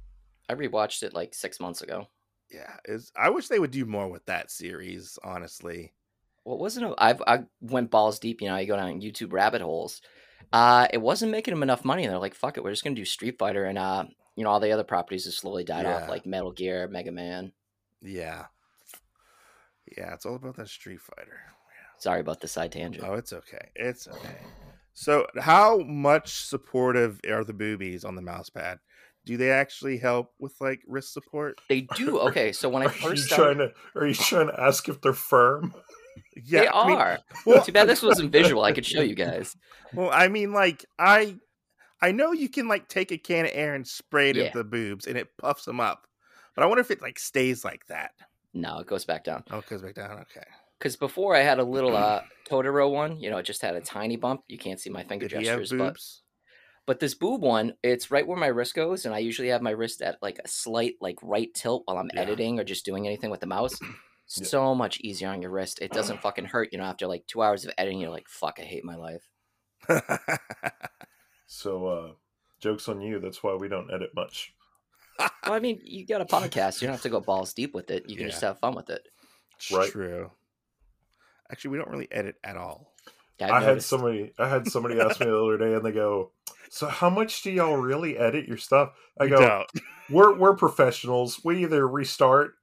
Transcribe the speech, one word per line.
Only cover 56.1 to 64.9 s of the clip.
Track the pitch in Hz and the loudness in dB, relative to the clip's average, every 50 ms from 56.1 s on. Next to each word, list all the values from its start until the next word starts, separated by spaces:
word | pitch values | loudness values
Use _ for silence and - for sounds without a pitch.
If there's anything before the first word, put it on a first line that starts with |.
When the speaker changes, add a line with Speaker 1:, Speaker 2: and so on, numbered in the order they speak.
| - _ _ _ _ _ _ _ _ _ _ _ _ _ _ | -20 _ _ _ _ _ _ _ _ _ _ _ _ _ _
Speaker 1:
but | - 127 - | -4 -2 -2
this | 151 139 - | -2 -4 -2
boob | - 170 208 262 240 | -2 -2 -2 -2 0
one, | 165 127 117 110 110 117 - - | 2 2 4 4 2 0 -4 -2
it's | - 123 123 123 - - | 0 0 0 0 0 0
right | 139 143 147 | 0 0 0
where | 165 180 | 0 -2
my | 180 160 139 | 0 0 0
wrist | 120 120 123 - - | 0 0 -2 -2 -2
goes, | 165 160 170 185 180 - | -2 -2 -2 -2 -4 -4
and | 117 107 | -4 -4
I | 107 | -2
usually | 113 117 113 - 127 127 | -4 -4 -4 -4 -2 0
have | 123 120 | 0 0
my | 120 110 | 0 -2
wrist | 107 110 113 113 - - | -2 -2 -4 -6 -6 -6
at, | - 90 - - | -6 -6 -6 -6
like, | 104 98 90 - - | -8 -8 -8 -10 -12
a | - | -10
slight, | - - - 117 110 117 117 120 - - | -8 -8 -6 -4 -2 -2 -2 -2 -4 -6
like, | 98 90 90 - | -8 -8 -8 -10
right | 90 90 104 110 117 113 - | -6 -4 -2 -2 -2 -4 -8
tilt | - - 117 117 - - | -6 -4 -2 -4 -2 -4
while | - 92 92 | -6 -6 -6
I'm | 92 - | -6 -6
Speaker 2:
Yeah. | - 87 | -6 -6
Speaker 1:
editing | 92 101 107 117 113 117 120 113 | -4 -4 -2 -2 -2 -2 -2 -4
or | 101 | -4
just | 98 95 - - | -6 -8 -8 -8
doing | 101 95 95 104 | -8 -6 -6 -6
anything | 104 104 104 - 107 | -6 -6 -6 -6 -8
with | 98 - | -8 -8
the | - | -8
mouse. | 92 92 98 120 127 - - - | -6 -4 -2 -2 -4 -6 -10 -14
Speaker 3:
<clears throat> | - - - _ _ _ _ _ - - 98 | -16 -18 -20 _ _ _ _ _ -14 -12 -10
Yeah. | 95 | -6
Speaker 1:
So | - 143 135 135 131 131 | -2 0 2 2 2 2
much | 127 117 101 | 0 0 -2